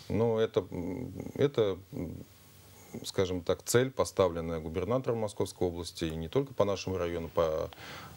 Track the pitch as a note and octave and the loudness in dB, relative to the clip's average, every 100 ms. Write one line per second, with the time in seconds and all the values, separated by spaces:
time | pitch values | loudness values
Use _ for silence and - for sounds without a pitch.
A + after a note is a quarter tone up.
0 | - F#2+ A#2 A2 A2+ G#2+ F2+ F2+ F2 F#2 | -2 2 4 4 2 2 0 -4 -4 -4
1 | F2 F#2+ - - C#3+ C3 G#2 F#2 - - | -6 -8 -6 2 2 4 2 0 -6 -6
2 | E2 E2+ - - - - - - - C3 | -6 -8 -14 -20 -20 -20 -20 -20 -14 -12
3 | - - F#2 F2+ F2+ F#2 - A#2+ C3 - | -6 0 0 0 -2 -2 4 4 4 2
4 | F2 - F#2 E2+ E2 E2 D#2+ F2 F2+ B2+ | 0 4 4 4 -2 -2 -2 -2 0 0
5 | C3 A#2 G#2+ - G2+ - F2+ E2+ E2 - | 0 -2 -2 -2 -4 0 -2 -2 -8 -4
6 | E2 D#2+ D#2+ C#3 C#3 B2+ G2+ F#2+ - F#2 | -2 -2 0 0 0 2 2 2 -2 -2
7 | F2 E2+ E2 - E2 D#2+ E2 - - - | 0 -2 -2 2 2 2 -4 -8 -14 -14
8 | - | -16